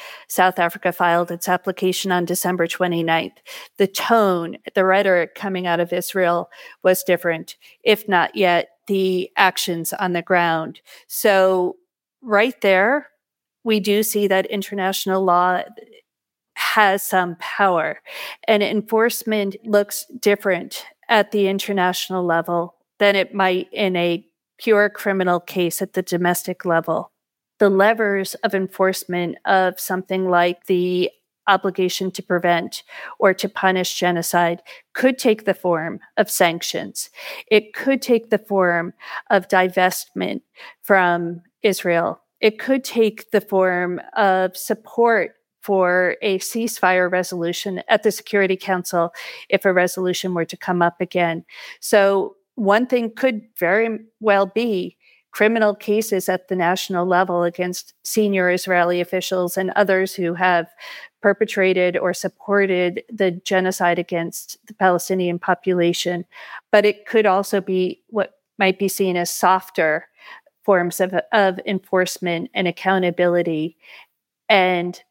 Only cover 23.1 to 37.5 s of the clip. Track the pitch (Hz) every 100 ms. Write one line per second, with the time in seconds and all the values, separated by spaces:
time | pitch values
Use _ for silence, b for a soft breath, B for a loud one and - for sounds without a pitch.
23.1 | 202 - 208 190 185 - 214 196 185 175
24.1 | 170 - _ _ - 233 208 208 208 208
25.1 | 190 180 175 - 190 170 - 190 185 185
26.1 | 175 175 175 - 175 180 165 165 156 -
27.1 | _ _ _ _ - 202 190 202 226 208
28.1 | 196 190 - 214 196 190 - 190 185 -
29.1 | 175 170 - - 190 185 180 - 185 185
30.1 | 190 185 175 175 180 - 180 180 180 175
31.1 | _ _ _ - 190 196 185 180 - 185
32.1 | 190 - 175 180 170 202 - - B B
33.1 | B 196 185 196 - 190 185 180 - 180
34.1 | 170 170 175 170 175 - B B - 262
35.1 | 262 254 220 214 170 180 165 165 - b
36.1 | - 202 - 175 170 - - - - -
37.1 | B B B B